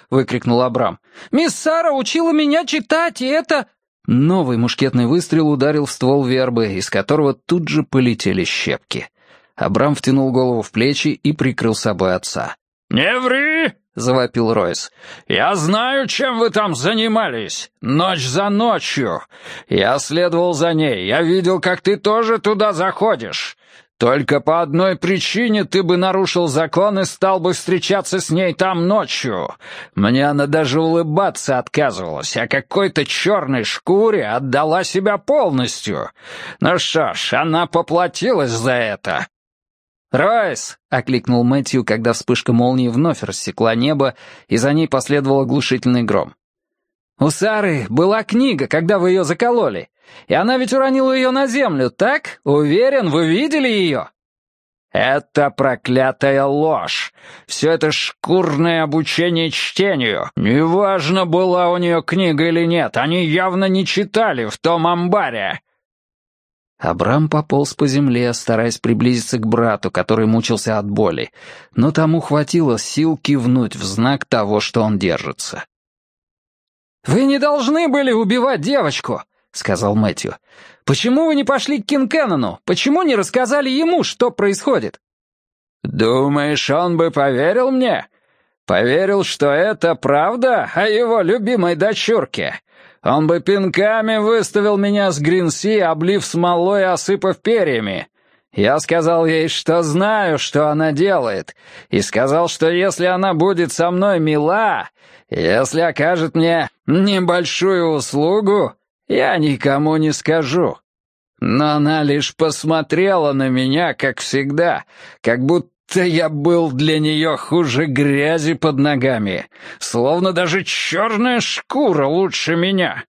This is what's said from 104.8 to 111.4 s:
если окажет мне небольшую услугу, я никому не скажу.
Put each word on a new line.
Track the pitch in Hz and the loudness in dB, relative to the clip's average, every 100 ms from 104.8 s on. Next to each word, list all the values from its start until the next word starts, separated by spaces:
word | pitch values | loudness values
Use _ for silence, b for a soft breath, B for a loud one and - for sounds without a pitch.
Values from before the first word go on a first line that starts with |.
| - b b b b | -6 b b b b
если | - 82 110 131 156 | -2 0 2 0 0
окажет | 165 147 165 175 156 165 | -2 0 0 0 -2 0
мне | 165 165 135 _ - | 0 0 -2 _ -2
небольшую | 165 202 190 180 175 170 - 190 180 165 | 2 2 2 0 0 -2 0 0 2 0
услугу, | 147 - 139 156 208 196 202 127 - _ _ - | -2 -2 0 0 2 2 2 0 -6 _ _ -4
я | - - 170 | 0 2 2
никому | 151 131 143 139 156 156 | 0 0 0 0 0 0
не | 156 | 0
скажу. | - - 165 131 175 127 - _ _ _ _ _ - | -2 0 0 0 0 -2 -4 _ _ _ _ _ -6